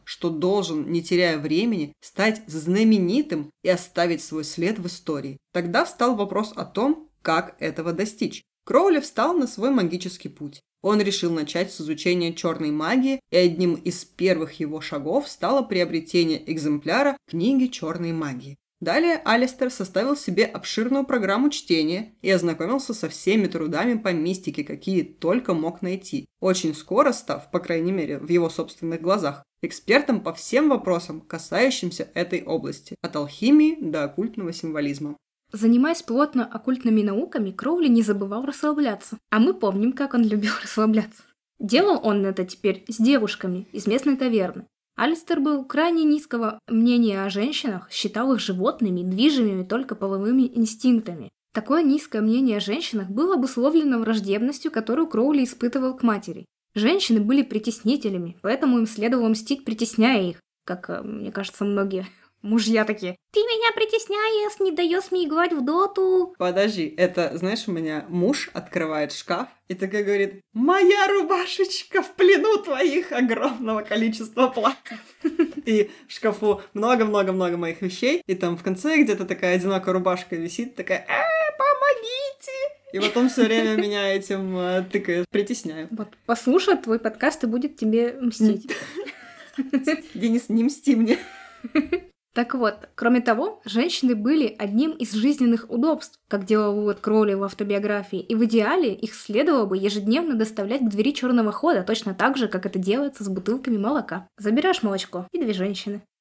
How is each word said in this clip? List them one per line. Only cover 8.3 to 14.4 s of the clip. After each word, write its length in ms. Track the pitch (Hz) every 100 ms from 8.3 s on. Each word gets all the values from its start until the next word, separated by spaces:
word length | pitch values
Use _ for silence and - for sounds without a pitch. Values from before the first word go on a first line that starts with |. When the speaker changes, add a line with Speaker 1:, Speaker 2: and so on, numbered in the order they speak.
| - _ _ -
Speaker 1:
Кроули 340 | 269 381 302
встал 360 | 285 - 277 359
на 120 | 247
свой 220 | - 247
магический 600 | 262 170 180 180 - 147
путь. 320 | - 147 - _ _
Он 200 | 190 214
решил 300 | 202 190 175
начать 400 | 165 147 170 190
с 80 | -
изучения 520 | 156 151 180 180 170
черной 380 | 165 170 165 151
магии, 480 | 151 160 254 269 269 -
и 80 | 175
одним 380 | 180 165 180 160
из 280 | 175 -
первых 560 | - - 185 165